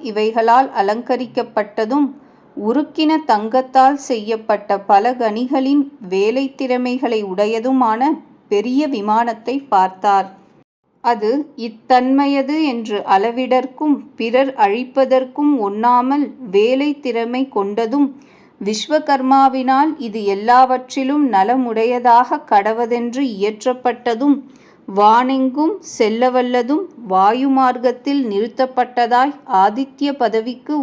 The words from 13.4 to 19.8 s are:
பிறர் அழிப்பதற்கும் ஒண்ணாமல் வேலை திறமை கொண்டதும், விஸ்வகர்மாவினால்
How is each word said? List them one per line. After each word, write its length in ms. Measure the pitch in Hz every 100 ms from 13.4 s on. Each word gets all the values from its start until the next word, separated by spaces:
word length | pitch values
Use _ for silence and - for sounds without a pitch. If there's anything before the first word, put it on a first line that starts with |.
| 254 254 254 - 302 254 -
பிறர் 380 | - 226 247 269 262
அழிப்பதற்கும் 960 | 202 220 254 277 262 262 254 277 294 277
ஒண்ணாமல் 640 | 202 208 233 247 254 285 254 - 247
வேலை 380 | 190 220 262 294 285
திறமை 420 | 262 226 233 247 262
கொண்டதும், 600 | 208 196 208 226 277 277 - - _ _ _
விஸ்வகர்மாவினால் 1300 | 190 214 - 302 302 277 262 269 269 262 254 262